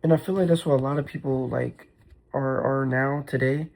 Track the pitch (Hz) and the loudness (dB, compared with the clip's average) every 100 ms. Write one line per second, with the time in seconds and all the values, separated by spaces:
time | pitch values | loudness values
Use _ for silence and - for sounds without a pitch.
0 | 165 160 - 190 180 165 160 135 135 143 | 4 2 2 0 4 2 4 2 2 -2
1 | 143 - 139 131 127 123 123 123 - _ | -4 -6 -2 -2 -2 -2 -4 -8 -20 _
2 | - - _ 139 135 131 - 135 135 131 | -20 -20 _ -4 -2 0 0 0 0 0
3 | 135 143 143 131 131 143 160 | 0 -2 -4 0 0 0 -4